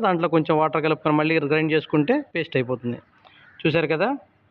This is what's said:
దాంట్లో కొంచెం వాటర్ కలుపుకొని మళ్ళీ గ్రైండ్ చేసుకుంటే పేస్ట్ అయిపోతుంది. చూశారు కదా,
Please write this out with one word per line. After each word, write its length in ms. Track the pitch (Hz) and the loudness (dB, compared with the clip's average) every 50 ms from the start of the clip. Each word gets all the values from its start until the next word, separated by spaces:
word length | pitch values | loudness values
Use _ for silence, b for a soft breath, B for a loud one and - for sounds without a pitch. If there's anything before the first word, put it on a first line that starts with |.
| 220 | 0
దాంట్లో 240 | 196 180 165 165 160 160 | 0 0 0 0 0 0
కొంచెం 200 | 160 151 - 160 151 | 0 2 2 2 2
వాటర్ 220 | 156 156 156 160 147 | 2 0 0 0 0
కలుపుకొని 300 | 160 160 151 - 160 151 151 | 0 -2 0 0 0 2 2
మళ్ళీ 160 | 151 160 160 160 147 139 | 2 2 0 0 0 0
గ్రైండ్ 200 | 151 156 156 156 156 | 0 0 0 0 0
చేసుకుంటే 400 | 151 - - - 151 147 185 254 302 277 - - | -2 -2 0 0 0 2 2 0 -2 -2 -6 -8
పేస్ట్ 220 | 170 151 - - 135 | -8 -6 -4 -4 -4
అయిపోతుంది. 400 | 123 120 127 120 123 120 120 - - _ _ _ B B B B B B B B | -2 -4 -6 -6 -6 -8 -8 -10 -12 _ _ _ B B B B B B B B
చూశారు 260 | - 165 139 165 156 143 160 | -2 0 0 0 2 2 2
కదా, 160 | 151 185 240 285 269 - _ _ _ _ _ | 2 0 -2 -2 -4 -8 _ _ _ _ _